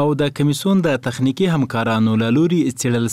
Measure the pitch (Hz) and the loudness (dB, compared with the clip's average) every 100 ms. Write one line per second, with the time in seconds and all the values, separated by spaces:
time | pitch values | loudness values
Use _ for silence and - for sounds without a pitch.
0 | 147 147 143 143 147 143 190 196 165 131 | 0 0 -2 0 -2 0 0 2 2 0
1 | 131 120 131 135 190 160 123 113 113 110 | -4 -2 -2 0 0 0 -2 -2 0 2
2 | 110 110 113 143 170 175 135 - 127 120 | 2 2 2 2 2 2 0 -2 -2 0
3 | 117 | -2